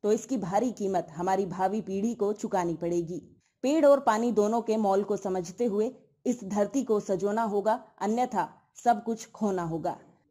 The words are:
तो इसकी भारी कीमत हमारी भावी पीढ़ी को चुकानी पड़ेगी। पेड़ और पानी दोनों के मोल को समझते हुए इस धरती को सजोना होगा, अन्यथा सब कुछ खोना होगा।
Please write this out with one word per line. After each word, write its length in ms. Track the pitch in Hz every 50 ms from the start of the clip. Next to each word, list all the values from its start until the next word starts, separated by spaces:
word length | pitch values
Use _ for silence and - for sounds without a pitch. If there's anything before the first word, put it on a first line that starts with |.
| -
तो 80 | 208
इसकी 260 | 214 226 220 - 269 233
भारी 340 | 185 170 185 208 233 254
कीमत 360 | 214 - 208 190 190 175 - -
हमारी 340 | - 151 180 185 190 190 202
भावी 360 | 180 165 185 190 185 196 220
पीढ़ी 340 | 180 - 190 196 202 233 240
को 180 | - 208 202 214
चुकानी 400 | 208 - 220 - 190 175 175 170
पड़ेगी। 680 | 160 175 170 175 175 170 160 180 160 - - - _ _ _ _ _
पेड़ 240 | - 254 294 320 302
और 140 | 285 285 277
पानी 320 | 277 247 214 214 233 240
दोनों 300 | 226 190 208 208 220 233
के 160 | 226 - 214 220
मोल 260 | 220 196 196 196 202
को 140 | 196 208 196
समझते 480 | - 196 185 185 180 165 175 - 240
हुए 260 | 240 190 208 214 233 254 - _ _ _ _ _
इस 180 | - 240 240 -
धरती 400 | 190 202 208 208 202 - 277 247
को 160 | - 220 208
सजोना 440 | 202 - 196 185 175 208 208 220 233
होगा, 400 | 220 196 202 196 214 220 254 254 - _ _
अन्यथा 480 | - 208 220 233 254 247 254 196 160 - - - _ _ _ - -
सब 200 | 240 240 208 208
कुछ 280 | - 226 220 - -
खोना 320 | _ - 220 208 190 185 175
होगा। 340 | 165 160 165 147 180 147 - - - _ _ _ _